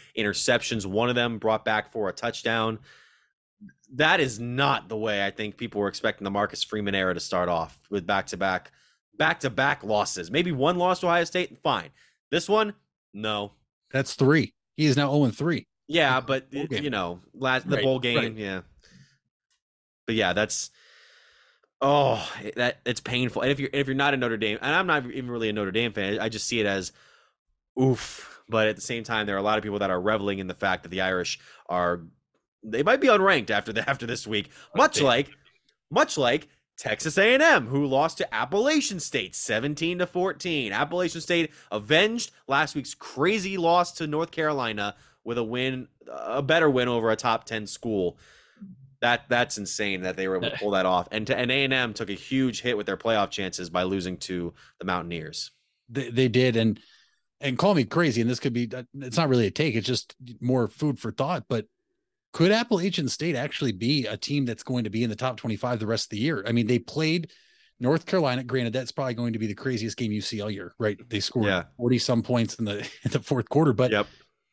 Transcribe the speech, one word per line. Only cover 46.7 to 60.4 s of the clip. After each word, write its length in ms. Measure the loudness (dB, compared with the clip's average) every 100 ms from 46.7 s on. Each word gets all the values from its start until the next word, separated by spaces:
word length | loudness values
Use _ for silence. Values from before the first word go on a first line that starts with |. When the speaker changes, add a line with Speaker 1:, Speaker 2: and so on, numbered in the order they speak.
| 4 4
Speaker 1:
over 240 | 2 2
a 40 | 2
top 280 | 2 0
ten 240 | -2 -8 -8
school. 500 | -8 -2 0 0 -2 -14 -20 _ -20 -20 -20 -20 -2
That, 220 | 0 0 0
that's 280 | 0 0 -2
insane 440 | -6 -4 -4 -2
that 160 | -4 -4
they 100 | -2
were 100 | -2
able 120 | -2
to 80 | -2
Speaker 2:
<laughs> 20 |
Speaker 1:
pull 120 | 0
that 140 | 2 4
off. 220 | 2 0
And 160 | -4 -2
to, 100 | 0
and 140 | 0
A 120 | 2 2
and 80 |
M 200 | 2 0
took 160 | -4 -8
a 40 |
huge 480 | -8 -2 0 0 0
hit 140 | -2 -2
with 100 | -2
their 120 | -2
playoff 320 | 0 2 0
chances 400 | -2 -6 -6 -4
by 140 | 0
losing 340 | 0 0 -2 -6
to 360 | -6 -6 -6 -10 -20 -10
the 60 | -4
Mountaineers. 680 | -4 -4 -8 -10 -12 -12 _ _ _ -12
Speaker 2:
They, 200 | -8 -4
they 180 | 0 2
did. 260 | 4 4 4
And, 220 | 2 0 -6 _ _ _ _ _
and 180 | -6 0
call 160 | 4 4
me 80 | 2
crazy, 340 | 2 2 2
and 80 | 2
this 100 | 0
could 140 | -2
be, 160 | -2 -4 -6 -12 -12
it's 180 | -4 0
not 120 | 4
really 180 | 4 2
a 40 |
take, 240 | 0 0 0
it's 120 | -2
just 280 | -2 -4 -14 -20 -6